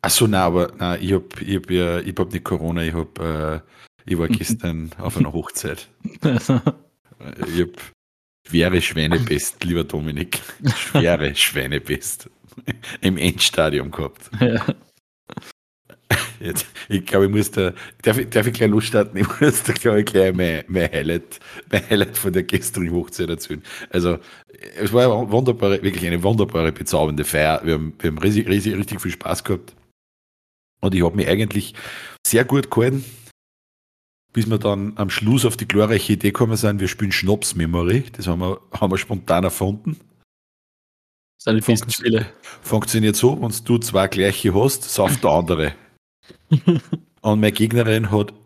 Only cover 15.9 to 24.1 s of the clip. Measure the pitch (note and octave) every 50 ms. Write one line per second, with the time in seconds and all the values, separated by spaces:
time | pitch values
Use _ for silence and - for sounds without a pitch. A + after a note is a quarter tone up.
15.9 | - _ _ _ - - - - A2+ - E2+ F2 - - - - _ - - -
16.9 | G2+ F#2+ F2+ - - G2 G2 G2 G#2 G#2+ G#2 - - G#2 F#2+ F2+ F2 - - -
17.9 | - _ - A#2 A2 - - - - A2 G#2+ A#2+ A2+ - A#2 G#2+ G#2 G#2+ G#2+ -
18.9 | - G#2+ G2+ G2+ - F#2+ G#2+ - - - D3 D3 - - - - - - - B2
19.9 | G#2+ G#2 G2+ - - F#2+ F#2+ F#2+ F#2 F#2 F2+ E2+ D#2+ D2+ - - F2+ F#2 E2+ D#2+
20.9 | - D2+ C#2+ D#2+ E2+ E2 - - - - - - - - - - - B2+ - -
21.9 | A2+ G2+ G2 F#2+ A2 - - G2 F2 F#2 F2 - - F#2 - - - G2 F2 E2
22.9 | E2+ F2 D#2+ - - - F2+ E2 E2+ D#2+ - - D#2 D2+ - - - - - -
23.9 | - F#2 F2 F2